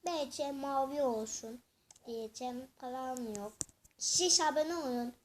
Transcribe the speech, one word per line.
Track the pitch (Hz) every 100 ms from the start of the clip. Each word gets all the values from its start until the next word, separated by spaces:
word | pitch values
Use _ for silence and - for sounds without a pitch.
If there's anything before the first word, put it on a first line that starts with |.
Belki | - 339 277 - 277
mavi | 277 277 277 269 294
olsun | 269 226 220 - 226 247 _ _ _ - -
diyeceğim. | 226 220 - 247 247 262 _
Param | 254 254 262 254 233
yok. | 208 208 - - _ _ _
Siz | - - 359 339
abone | 311 285 311 339
olun. | 285 247 240 -